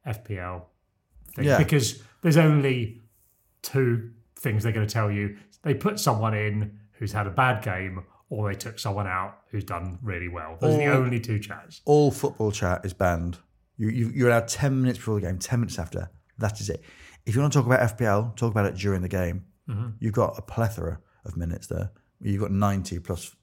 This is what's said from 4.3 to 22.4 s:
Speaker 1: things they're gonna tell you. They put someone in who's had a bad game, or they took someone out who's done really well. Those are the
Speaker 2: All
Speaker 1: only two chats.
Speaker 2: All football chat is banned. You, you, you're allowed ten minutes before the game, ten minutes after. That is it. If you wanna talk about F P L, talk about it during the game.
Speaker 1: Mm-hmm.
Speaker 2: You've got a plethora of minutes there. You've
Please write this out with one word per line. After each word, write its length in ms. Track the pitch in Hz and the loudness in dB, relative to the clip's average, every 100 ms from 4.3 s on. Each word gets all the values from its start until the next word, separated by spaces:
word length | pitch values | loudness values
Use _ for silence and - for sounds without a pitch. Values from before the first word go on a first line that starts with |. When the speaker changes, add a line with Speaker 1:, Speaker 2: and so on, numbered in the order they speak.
| - | -6
Speaker 1:
things 280 | 135 107 | -2 0
they're 80 | 113 | 0
gonna 120 | 107 104 | 0 0
tell 240 | 117 107 | 0 0
you. 240 | 101 101 - - _ | 0 -4 -6 -20 _
They 120 | 156 | -2
put 260 | 135 202 208 | 0 0 0
someone 340 | - 110 110 | 0 2 0
in 460 | 107 107 104 107 - _ | 0 0 -2 -4 -8 _
who's 200 | _ 104 | _ -6
had 160 | 107 98 | -4 -2
a 20 | |
bad 320 | 90 127 117 | 2 2 2
game, 400 | 104 92 95 92 - _ _ | -2 -4 -6 -8 -14 _ _
or 200 | 110 104 | -4 -4
they 80 | 98 | -4
took 220 | - - | -10 -8
someone 260 | 107 98 98 | -6 -4 -2
out 320 | 92 98 - _ | -4 -6 -10 _
who's 100 | 107 | -8
done 340 | 90 87 90 90 | -6 -6 -6 -8
really 240 | 107 90 87 | -8 -6 -6
well. 280 | 87 78 82 | -8 -12 -2
Those 140 | 156 | 2
are 40 | 151 | 2
the 80 | 143 | 4
Speaker 2:
All 40 | 131 | 2
Speaker 1:
only 220 | 127 120 | 2 -2
two 180 | 113 104 | -2 -4
chats. 440 | - 76 - - | -4 -14 -16 -10
Speaker 2:
All 260 | - 147 143 | 4 6 6
football 400 | 135 139 - 110 | 2 -4 0 -2
chat 340 | 98 92 90 | 0 0 0
is 80 | 95 | -4
banned. 440 | - 92 85 85 87 _ _ _ - | 0 2 2 -4 -8 _ _ _ -4
You, 140 | 107 | -2
you, 200 | 120 117 | 0 -2
you're 160 | 127 120 | 4 4
allowed 200 | 117 117 | 4 2
ten 320 | - 143 135 | 0 0 2
minutes 180 | 127 107 | 2 0
before 220 | - 107 | -2 -2
the 60 | 90 | -2
game, 100 | 90 | -6
ten 220 | - 120 | -2 -2
minutes 180 | 107 - | 0 -4
after. 320 | 85 90 87 - _ - | -6 -6 -8 -12 _ -4
That 220 | 107 104 | -4 -4
is 80 | 101 | -6
it. 140 | 82 - - - - - | -8 -10 -20 -20 -12 -2
If 100 | 113 | 2
you 60 | |
wanna 100 | 143 | 4
talk 140 | 143 117 | 2 4
about 120 | 131 | 4
F 180 | 117 110 | 4 2
P 100 | 117 | 2
L, 260 | 101 117 | 2 0
talk 160 | - 117 | -2 0
about 160 | 107 98 | 2 0
it 80 | |
during 280 | 92 101 95 | 0 -2 0
the 60 | 90 | -2
game. 360 | 95 90 92 - _ - | -2 -2 -4 -10 _ -10
Speaker 1:
Mm-hmm. 220 | 107 120 107 | -8 -8 -4
Speaker 2:
You've 140 | 110 | -2
got 220 | 107 92 - | 2 0 -2
a 60 | |
plethora 560 | - - 113 - 82 85 _ _ - | -8 -2 -2 -2 -6 -8 _ _ -12
of 100 | 85 | -6
minutes 300 | 85 82 - | -6 -6 -6
there. 240 | 85 98 _ _ _ | -6 -6 _ _ _
You've 180 | 107 98 | -4 -2